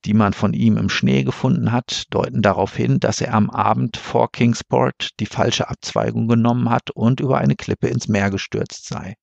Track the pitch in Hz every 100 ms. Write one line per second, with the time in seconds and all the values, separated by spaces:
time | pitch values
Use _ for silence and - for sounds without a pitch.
0 | - 107 101 - 101 - 113 110 101 -
1 | 123 135 131 - 131 175 113 120 - -
2 | - - 131 123 101 92 101 - 120 131
3 | 110 110 127 113 104 - 104 113 127 -
4 | - 123 117 - 120 117 - 131 127 -
5 | - - 107 - 135 - - - - -
6 | 110 113 113 117 113 123 117 120 - -
7 | 113 131 139 135 135 - - 98 - 123
8 | - 101 98 98 - 107 - - - -
9 | 92 107